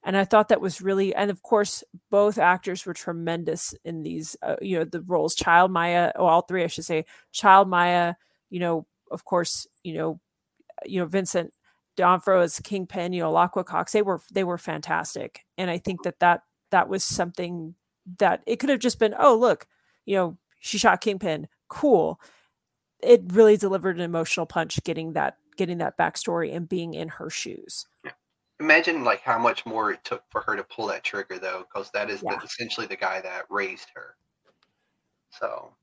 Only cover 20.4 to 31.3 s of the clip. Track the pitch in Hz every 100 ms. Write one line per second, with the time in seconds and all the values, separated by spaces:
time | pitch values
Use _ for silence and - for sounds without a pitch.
20.4 | _ _ - 208 220 180 220 196 185 151
21.4 | 151 _ _ - 294 202 156 170 - _
22.4 | _ _ _ _ _ _ - 240 180 185
23.4 | 220 214 202 190 180 170 170 170 160 -
24.4 | 165 175 165 - - 165 160 156 139 -
25.4 | _ - - 175 165 - 165 - - 170
26.4 | 160 170 165 175 170 160 160 - 160 -
27.4 | - - - - - _ - - _ _
28.4 | _ _ 156 156 170 165 120 104 131 113
29.4 | 117 113 - 110 107 - - 120 _ 107
30.4 | 107 101 98 - 107 98 - 101 95